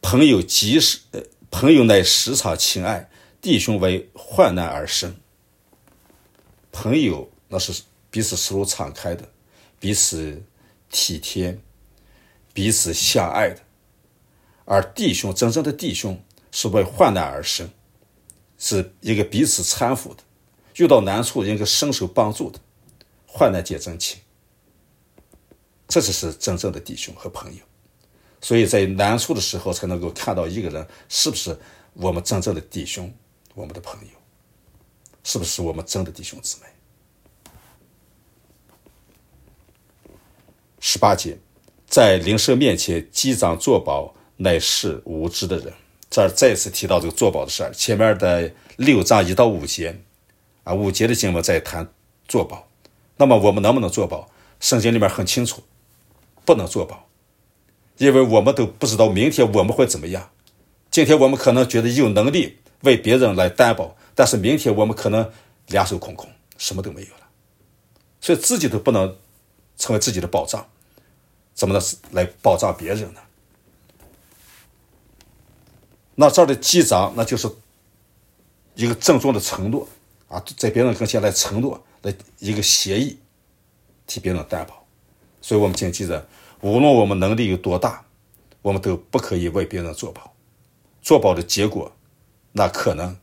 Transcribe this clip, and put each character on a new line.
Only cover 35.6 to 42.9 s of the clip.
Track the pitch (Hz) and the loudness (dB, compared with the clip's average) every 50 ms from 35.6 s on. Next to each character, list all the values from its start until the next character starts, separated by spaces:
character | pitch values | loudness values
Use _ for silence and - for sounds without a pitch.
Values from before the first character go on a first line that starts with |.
我 | 90 85 80 | -6 -6 -8
们 | 82 92 | -8 -8
真 | - - 98 92 | -8 -6 -6 -6
的 | 85 | -8
弟 | 78 - 87 | -10 -16 -16
兄 | - - - | -18 -18 -12
姊 | - - - - | -12 -12 -12 -12
妹。 | _ - _ _ _ _ _ _ _ _ _ _ _ _ _ _ _ - _ - _ _ _ _ _ _ _ _ _ _ _ _ _ _ _ _ _ _ _ _ _ _ _ _ _ _ _ _ _ _ _ _ _ _ _ _ _ _ _ _ _ _ _ _ _ _ _ _ _ - - - _ _ _ _ _ _ _ _ _ _ _ _ | _ -20 _ _ _ _ _ _ _ _ _ _ _ _ _ _ _ -20 _ -20 _ _ _ _ _ _ _ _ _ _ _ _ _ _ _ _ _ _ _ _ _ _ _ _ _ _ _ _ _ _ _ _ _ _ _ _ _ _ _ _ _ _ _ _ _ _ _ _ _ -20 -20 -20 _ _ _ _ _ _ _ _ _ _ _ _
十 | - - - - | -4 -4 -2 2
八 | - - 98 | 2 2 2
节， | 87 - 85 80 - _ _ _ _ _ _ _ _ _ | 2 -2 -8 -10 -12 _ _ _ _ _ _ _ _ _
在 | _ - - 123 104 95 | _ 4 6 6 6 6
邻 | 92 85 90 107 113 | 4 2 0 -2 0
舍 | - - 131 | 2 2 2
面 | 123 147 131 98 107 | 4 4 2 2 0
前 | - - | -2 -4